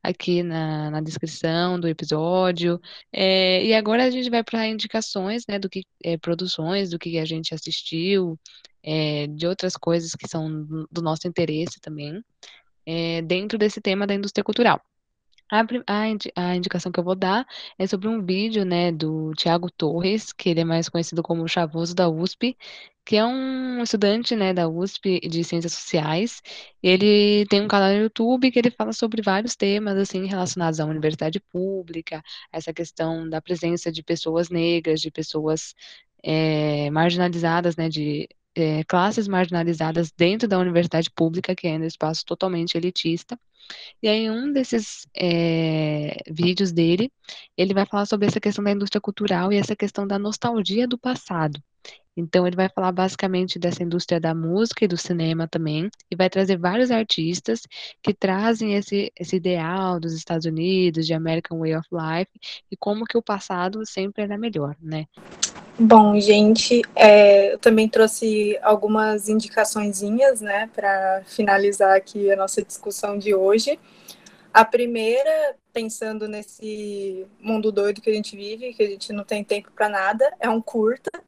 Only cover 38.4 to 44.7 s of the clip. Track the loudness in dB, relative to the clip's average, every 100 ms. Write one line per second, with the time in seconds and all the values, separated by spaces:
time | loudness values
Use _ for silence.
38.4 | _ -2 0 0 0 2 2 0 0 0
39.4 | 2 0 -2 -2 -2 -2 -4 2 2 2
40.4 | 2 2 2 2 2 0 -2 0 0 0
41.4 | -4 -4 -4 -4 -6 -4 -4 -4 -6 -4
42.4 | -2 -2 -2 -2 -4 -4 -4 -4 -6 -16
43.4 | _ _ -20 -20 -20 _ 0 0 0 -4
44.4 | -2 -2 0